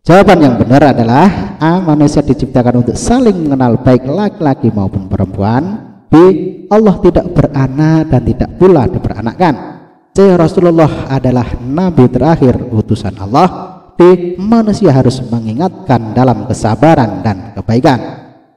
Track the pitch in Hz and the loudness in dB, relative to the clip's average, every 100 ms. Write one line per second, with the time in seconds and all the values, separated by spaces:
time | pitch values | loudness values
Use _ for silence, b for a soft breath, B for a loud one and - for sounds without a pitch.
0 | - 180 202 175 143 113 101 135 147 117 | 4 4 6 4 2 2 2 4 2 2
1 | 117 127 190 - - - 156 175 170 151 | 0 2 2 0 -8 -4 -2 0 0 2
2 | 147 143 139 123 127 127 120 123 120 101 | 2 0 -2 -2 -2 0 0 0 -2 -4
3 | - 240 240 185 151 135 127 110 - 123 | -2 2 2 0 -2 0 0 0 2 0
4 | 127 165 208 - 156 131 117 104 95 98 | 0 -4 -4 -2 -4 -2 -2 -2 -4 -6
5 | 95 101 95 95 98 120 180 214 - - | -6 -4 -4 -4 -2 -2 -4 -8 -14 -20
6 | _ 151 185 156 180 - - 214 214 175 | _ 6 6 4 -4 -10 -2 2 2 2
7 | 180 165 - - - 143 131 135 156 160 | 0 0 -2 -2 -2 -2 -4 0 2 2
8 | 156 131 - - 113 - 185 170 107 - | 0 -2 -2 -4 -6 2 4 4 0 -4
9 | - - 113 - 175 143 - - _ _ | -6 -6 -8 -2 -2 -2 -8 -18 _ _
10 | _ - 196 175 156 - 175 165 151 - | _ 2 4 4 2 2 2 4 2 0
11 | - 135 127 123 113 - 123 147 185 160 | -6 -2 0 -2 -4 -6 -6 -2 -2 2
12 | 123 123 139 165 127 - - 110 104 107 | 2 2 0 2 2 0 -2 -4 -2 -4
13 | 98 - 95 131 185 - - - - - | -4 -8 -2 0 0 -2 -14 -18 -18 4
14 | 175 180 175 180 202 226 214 202 185 135 | 4 4 0 -6 0 0 0 0 2 4
15 | 123 - 107 117 110 113 180 - - 120 | 2 -2 -6 -6 -4 -4 -4 -6 -4 -2
16 | 110 107 131 107 104 - 110 110 160 151 | -2 0 0 0 -4 -4 -4 -4 0 0
17 | 113 95 107 95 - - - 117 151 120 | -2 -4 -6 -6 -10 -12 -4 0 0 -2
18 | - - - _ _ | -6 -16 -20 _ _